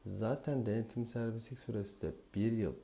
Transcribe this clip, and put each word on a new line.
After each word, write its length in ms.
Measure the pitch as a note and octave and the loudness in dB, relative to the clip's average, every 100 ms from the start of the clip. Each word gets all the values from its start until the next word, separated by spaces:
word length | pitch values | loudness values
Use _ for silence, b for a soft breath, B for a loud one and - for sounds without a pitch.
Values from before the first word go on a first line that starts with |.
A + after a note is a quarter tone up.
| G2+ | -8
Zaten 600 | G2 A2 C#3+ - C#3 A2 | -2 0 0 2 2 4
denetim 420 | G#2+ A2+ - A#2 | 2 2 -2 -2
serbestlik 520 | A#2+ A2+ A2+ A2+ B2 | 0 -2 -2 -6 -10
süresi 420 | - A2 G2+ - | -4 -2 -2 -2
de 100 | D#2+ - - G2+ | -4 -4 -6 2
bir 160 | G#2+ | 4
yıl 220 | A2+ F#2+ B1 | 4 2 0